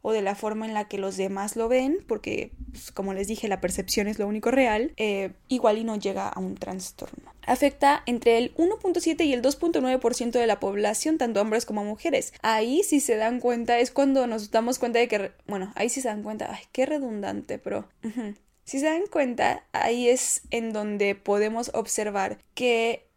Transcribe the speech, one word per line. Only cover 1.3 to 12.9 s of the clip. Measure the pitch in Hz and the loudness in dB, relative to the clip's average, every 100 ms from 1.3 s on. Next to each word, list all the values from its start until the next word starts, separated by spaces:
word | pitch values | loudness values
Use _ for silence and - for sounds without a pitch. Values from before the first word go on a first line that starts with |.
| 196 202 226 | -2 -6 -2
lo | 226 | 2
ven, | 254 262 339 - | 2 2 0 -2
porque, | 214 - - - - - | -4 -2 -6 -6 -10 -14
pues, | - - | -12 -14
como | - 196 | -6 -6
les | 190 196 | -4 -4
dije, | 220 220 | -4 -4
la | 190 | -2
percepción | 180 180 185 - 208 | -2 -4 -2 0 0
es | 214 | -2
lo | 202 | -2
único | 214 240 | 0 2
real, | 254 254 214 262 - | 4 4 4 -2 -2
eh, | 220 196 196 - _ | -2 0 -4 -8 _
igual | 254 233 214 | 2 4 4
y | |
no | 226 214 | 0 -2
llega | 202 190 196 | -4 -4 -6
a | - | -6
un | 185 | -6
trastorno. | 190 190 190 180 - - - - - | -6 -8 -8 -10 -12 -14 -14 -20 -14
Afecta | - 247 285 277 277 294 - | -2 2 2 4 4 4 0
entre | 240 233 226 | 2 4 4
el | 240 - | 2 0
uno | 339 440 | 0 2
punto | 381 349 | 0 0
siete | 330 320 | 0 2
y | 320 | 2
el | 247 | 2
dos | 240 285 | 2 0
punto | 339 339 | 0 2
nueve | 254 262 | 2 2
por | 240 | 0
ciento | 240 240 247 | 0 0 2
de | 233 | 2
la | 202 | 2
población, | 190 202 208 220 311 320 | 0 0 0 0 0 0
tanto | 247 208 | 2 2
hombres | 214 214 233 | 2 0 -2
como | 214 | -4
mujeres. | 208 214 339 - 262 - | -4 -4 0 0 -2 -4
Ahí, | 226 220 226 285 | 0 2 2 2
si | 403 | 4